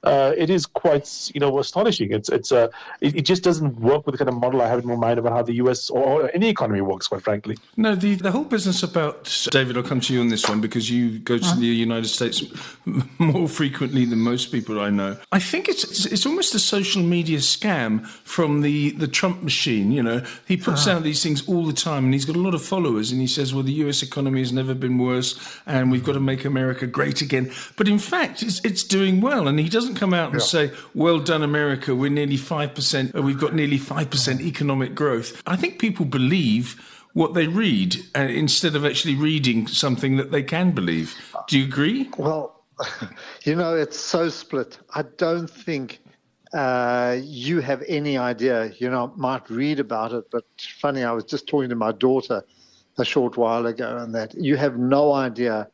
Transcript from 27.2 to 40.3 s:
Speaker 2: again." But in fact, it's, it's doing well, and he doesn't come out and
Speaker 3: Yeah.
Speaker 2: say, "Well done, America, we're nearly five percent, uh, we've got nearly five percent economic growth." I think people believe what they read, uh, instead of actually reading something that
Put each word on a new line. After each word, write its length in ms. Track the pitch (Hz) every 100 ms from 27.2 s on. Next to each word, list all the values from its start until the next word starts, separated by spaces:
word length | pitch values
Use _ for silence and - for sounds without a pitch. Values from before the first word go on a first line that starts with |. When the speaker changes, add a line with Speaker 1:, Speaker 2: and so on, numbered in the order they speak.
Speaker 2:
again." 320 | 143 131 127 - - -
But 100 | 202
in 120 | 208
fact, 440 | - 359 302 -
it's, 220 | 233 180
it's 180 | 233 185
doing 380 | - 196 196 185
well, 260 | 233 285 147
and 140 | 147
he 80 | 156
doesn't 220 | 220 240
come 240 | 196 196
out 160 | 175 156
and 100 | 151
Speaker 3:
Yeah. 60 | -
Speaker 2:
say, 240 | 170 147 - -
"Well 240 | - 156 165
done, 240 | 147 160
America, 540 | 151 151 147 135 143 127
we're 160 | 139
nearly 240 | 143 147 139
five 400 | 135 160 147 143
percent, 360 | 139 143 131
uh, 100 | 139
we've 180 | 139 135
got 140 | 147
nearly 220 | 160 147 139
five 320 | - 147 147
percent 320 | 139 127 131
economic 540 | 160 143 147 135 131
growth." 480 | - 147 120 117 - -
I 80 | 180
think 240 | 349 -
people 260 | 226 - 147
believe 720 | 135 127 185 139 107 127 - - - -
what 220 | - 160
they 140 | 175 160
read, 480 | 175 220 110 92 - - -
uh, 40 |
instead 560 | 135 123 151 - 170 147
of 80 |
actually 320 | 143 127 165 135
reading 500 | 151 156 131 113 110
something 500 | - 143 123 135 135
that 140 | 131